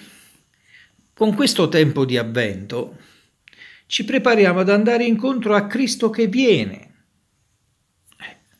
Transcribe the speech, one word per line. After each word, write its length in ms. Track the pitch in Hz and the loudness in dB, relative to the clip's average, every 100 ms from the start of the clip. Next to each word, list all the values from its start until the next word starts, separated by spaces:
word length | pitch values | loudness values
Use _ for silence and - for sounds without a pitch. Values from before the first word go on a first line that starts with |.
| - - - _ _ _ _ - _ _ _ | -20 -20 -20 _ _ _ _ -20 _ _ _
con 200 | - 214 | -2 -2
questo 360 | 208 - - 160 | 0 0 0 2
tempo 340 | 160 147 143 | 2 2 0
di 140 | 131 120 | -2 -2
Avvento, 800 | 113 120 107 95 101 120 - - - _ _ _ _ - - - - | -2 -2 -4 -6 -10 -10 -10 -14 -20 _ _ _ _ -20 -20 -20 -10
ci 180 | - | -8
prepariamo 560 | 214 262 247 220 185 180 | -2 0 2 4 4 4
ad 80 | 190 | 2
andare 380 | 208 220 233 233 | 2 2 0 0
incontro 480 | 214 262 254 208 | 0 -2 -2 0
a 120 | 202 202 | 0 0
Cristo 440 | 247 254 - 220 | -2 -4 -2 -2
che 160 | 220 220 | 0 -2
viene. 680 | 247 254 147 101 - - _ _ _ _ _ _ _ _ _ _ _ _ - - - _ | 2 2 2 0 -10 -20 _ _ _ _ _ _ _ _ _ _ _ _ -20 -20 -20 _